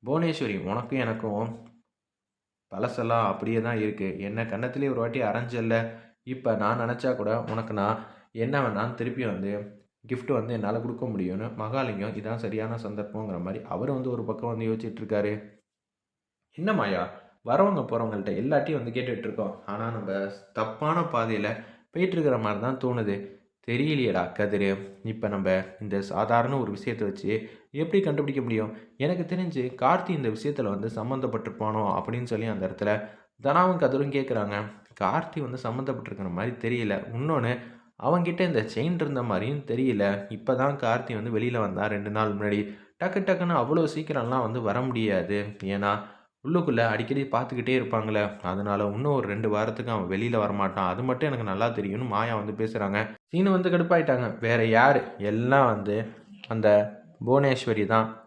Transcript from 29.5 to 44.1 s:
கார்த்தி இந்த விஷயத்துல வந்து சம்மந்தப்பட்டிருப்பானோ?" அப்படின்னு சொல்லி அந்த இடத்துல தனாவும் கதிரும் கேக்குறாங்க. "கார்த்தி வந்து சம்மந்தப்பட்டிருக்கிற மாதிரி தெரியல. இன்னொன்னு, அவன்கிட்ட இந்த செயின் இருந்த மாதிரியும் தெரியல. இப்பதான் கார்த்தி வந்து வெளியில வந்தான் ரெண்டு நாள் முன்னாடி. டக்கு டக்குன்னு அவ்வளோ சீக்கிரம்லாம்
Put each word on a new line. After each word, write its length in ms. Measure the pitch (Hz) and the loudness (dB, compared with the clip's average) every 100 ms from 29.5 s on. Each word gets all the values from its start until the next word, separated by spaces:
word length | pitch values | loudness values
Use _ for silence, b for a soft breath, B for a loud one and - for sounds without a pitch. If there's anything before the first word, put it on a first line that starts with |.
| 139 127 127 | -2 -4 2
கார்த்தி 360 | 127 180 180 | 4 4 2
இந்த 180 | 165 123 | -2 0
விஷயத்துல 420 | 107 143 143 110 | -2 -4 -2 -2
வந்து 180 | 98 110 | 0 -4
சம்மந்தப்பட்டிருப்பானோ?" 920 | 110 110 131 127 110 110 98 107 107 101 | -4 -4 -2 -2 -2 -6 -4 -2 0 2
அப்படின்னு 360 | 95 - 120 123 | 0 -2 -4 -2
சொல்லி 180 | 110 113 | -2 -2
அந்த 160 | 101 | -2
இடத்துல 280 | 92 - 101 107 - B B _ | -4 0 0 0 -2 B B _
தனாவும் 380 | 135 156 185 180 | 2 6 6 4
கதிரும் 340 | 147 135 143 | 4 4 2
கேக்குறாங்க. 420 | 135 131 117 104 104 107 - - - | 0 0 0 0 -2 -4 -10 -20 -2
"கார்த்தி 420 | 98 135 165 - | 2 2 -2 -6
வந்து 180 | 135 123 | -6 -4
சம்மந்தப்பட்டிருக்கிற 720 | 120 117 135 120 - 98 95 | -4 -4 -2 -4 -6 -8 -4
மாதிரி 240 | 87 113 127 | -2 -2 -2
தெரியல. 360 | 113 120 113 98 - | -2 0 0 -2 -4
இன்னொன்னு, 420 | 113 143 156 120 120 B B B _ | -4 0 2 2 -2 B B B _
அவன்கிட்ட 420 | 120 175 170 170 | 2 2 2 2
இந்த 200 | 180 139 107 | 2 2 0
செயின் 300 | - 143 175 | -2 0 0
இருந்த 260 | 156 139 | -2 -2
மாதிரியும் 420 | 117 95 107 143 135 | 0 0 0 -4 -4
தெரியல. 380 | 117 131 107 101 101 - | 0 2 2 2 0 -4
இப்பதான் 460 | 104 - 127 135 143 | -8 -2 2 2 2
கார்த்தி 360 | 123 120 120 | 2 0 0
வந்து 180 | 113 113 | -6 -2
வெளியில 260 | 110 120 120 | 0 0 0
வந்தான் 300 | 104 95 104 | 0 0 0
ரெண்டு 200 | 104 101 | 0 -2
நாள் 220 | 104 107 | 0 0
முன்னாடி. 280 | 101 104 104 104 B B _ | 2 0 0 0 B B _
டக்கு 240 | 180 180 | -2 0
டக்குன்னு 340 | 190 175 175 165 | 2 2 4 2
அவ்வளோ 280 | 120 160 160 | 4 4 2
சீக்கிரம்லாம் 560 | 156 156 | 0 -4